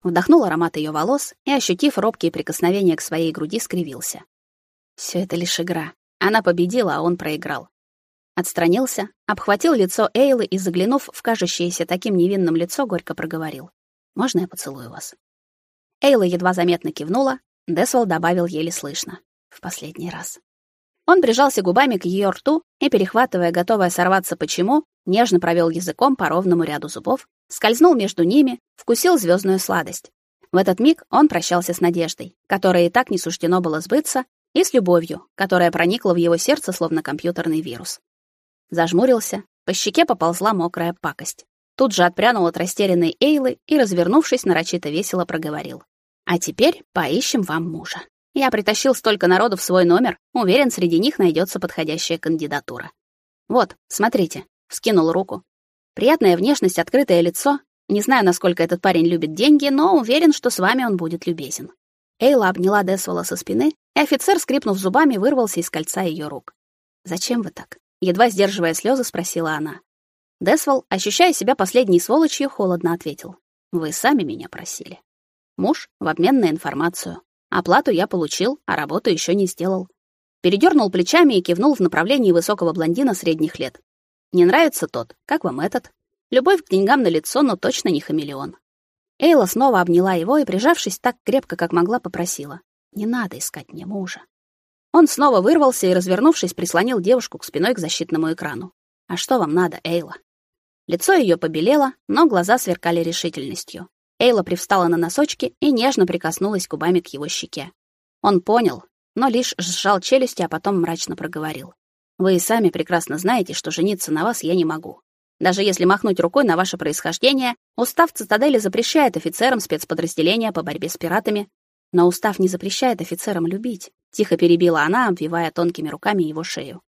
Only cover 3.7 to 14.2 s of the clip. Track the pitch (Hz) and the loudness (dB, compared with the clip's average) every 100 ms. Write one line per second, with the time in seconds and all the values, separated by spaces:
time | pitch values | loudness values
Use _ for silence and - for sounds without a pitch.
3.7 | 185 156 127 - - _ _ _ _ _ | -6 -6 -8 -12 -12 _ _ _ _ _
4.7 | _ _ - - 175 190 170 175 - 175 | _ _ -16 -8 -6 -4 -4 -4 -4 -4
5.7 | 165 156 _ _ _ 196 220 180 175 175 | -6 -8 _ _ _ 0 2 2 0 0
6.7 | 247 214 147 170 175 156 151 - 147 - | 0 0 -2 -2 -4 -6 -8 -8 -10 -10
7.7 | _ _ _ _ _ _ - 180 - 170 | _ _ _ _ _ _ -8 -4 0 2
8.7 | 202 262 - 202 _ - 208 - 202 339 | 2 0 -4 -8 _ -6 -4 -2 2 2
9.7 | 262 185 - 220 233 277 247 - 190 185 | 2 2 2 0 2 2 2 0 -2 -2
10.7 | 175 196 269 - - - 226 180 - 175 | 0 0 -2 -4 -8 -4 -2 -2 -2 -4
11.7 | - - 180 226 190 175 196 175 165 175 | -4 -4 -4 0 2 2 2 0 0 -2
12.7 | - 254 175 - - 160 160 156 135 160 | -4 -4 -4 -6 -10 -8 -8 -10 -12 -18
13.7 | _ _ _ _ - | _ _ _ _ -6